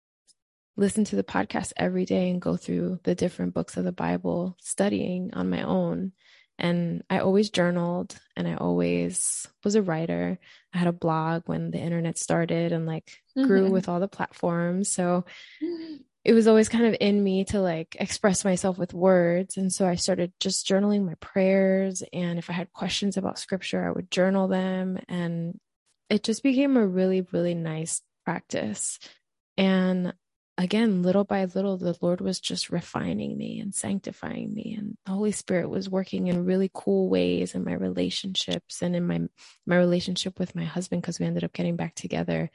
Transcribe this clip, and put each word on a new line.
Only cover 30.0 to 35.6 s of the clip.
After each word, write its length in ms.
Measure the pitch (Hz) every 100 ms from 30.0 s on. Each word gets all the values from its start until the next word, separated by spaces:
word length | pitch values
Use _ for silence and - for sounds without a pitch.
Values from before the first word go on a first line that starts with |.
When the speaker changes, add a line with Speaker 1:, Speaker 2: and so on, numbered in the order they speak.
| 180 - _ _ _ -
Speaker 1:
again, 460 | 180 214 226 185
little 220 | 180 196 202
by 200 | 196 190
little, 320 | 190 196 185
the 180 | 180 170
Lord 200 | 175 180
was 180 | 185 185
just 320 | - 185 -
refining 640 | 127 - - - - - -
me 220 | - -
and 160 | 202 -
sanctifying 760 | - 196 - - - - 55
me. 220 | - - -
And 220 | - - -
the 60 |
Holy 200 | 190 214
Spirit 380 | 196 - 180